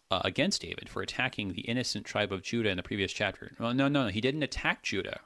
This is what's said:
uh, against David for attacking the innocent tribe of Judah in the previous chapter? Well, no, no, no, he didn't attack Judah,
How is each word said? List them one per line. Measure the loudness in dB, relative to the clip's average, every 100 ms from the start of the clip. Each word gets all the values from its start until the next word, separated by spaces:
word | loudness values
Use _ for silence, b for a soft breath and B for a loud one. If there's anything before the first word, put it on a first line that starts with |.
| -2
uh, | 0
against | 2 2 2 2
David | -2 -8 -6
for | -6
attacking | -4 0 -2 0 -4
the | -4
innocent | -2 0 0 -4 -2
tribe | 0 0
of | -2
Judah | -2 2 2
in | 0
the |
previous | -2 0 0
chapter? | 2 0 -2 -10 -4
Well, | 0
no, | 2 4
no, | 4
no, | 2
he | 2
didn't | 2 2
attack | -2 0 0 0
Judah, | -2 -2 -2 -6